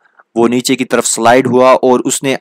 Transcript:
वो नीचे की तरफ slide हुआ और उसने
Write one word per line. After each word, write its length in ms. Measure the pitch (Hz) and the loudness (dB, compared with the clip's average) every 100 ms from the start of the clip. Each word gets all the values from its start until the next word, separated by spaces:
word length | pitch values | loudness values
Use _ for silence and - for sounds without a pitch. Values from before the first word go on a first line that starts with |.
| _ _ _ 113 | _ _ _ -2
वो 120 | 117 | -2
नीचे 280 | 123 123 131 | -2 -4 -4
की 100 | 127 | -2
तरफ 200 | 120 - | -2 -2
slide 420 | - 113 127 131 | -2 2 2 2
हुआ 240 | 123 127 | 2 4
और 260 | 131 127 123 | 2 2 0
उसने 380 | 135 - 139 131 | -2 -6 -6 -4